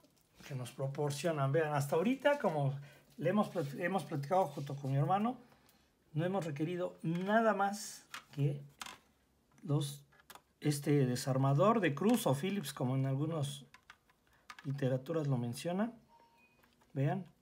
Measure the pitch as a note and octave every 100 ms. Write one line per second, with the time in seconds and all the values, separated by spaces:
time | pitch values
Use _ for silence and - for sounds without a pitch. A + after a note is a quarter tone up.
0 | _ _ _ - - C3+ B2 - C#3 C#3
1 | D3 C#3+ F3 D#3 C3+ D3 D#3 D3 C#3+ E3
2 | F#3+ C4+ D4 C#4+ G3+ D#3 C#3 C#3 - -
3 | _ - D#3 G3+ G3+ F3+ C#3+ - F3 F#3+
4 | - D#3 C#3 F#3 F#3 - C#3+ C#3 C3+ C3+
5 | D#3 F#3+ A3 B3+ - _ _ _ _ _
6 | _ D3+ F3 G3 E3 C#3+ D#3 F3 F3+ -
7 | D#3 E3+ F#3+ G#3+ A3+ F#3+ G3 G#3 - -
8 | - - - - C#3 - - - - -
9 | _ _ _ _ _ _ - D3 D#3 -
10 | - _ - - _ _ D3 C#3+ - D3
11 | B2+ B2 - B2+ C#3 C#3 G3 A3+ E3+ C#3+
12 | F#3+ A#3+ - C3 F#3+ G3+ D3 - B2 C3+
13 | C3+ C3+ D#3+ E3 C#3 - - - - -
14 | _ _ _ _ - - C#3+ C3+ C3 C3
15 | C3+ D#3+ D3 B2+ A#2+ A#2 E3 F3+ A#3 -
16 | _ _ _ _ _ _ _ _ _ C#3+
17 | C#3 F#3 F#3 _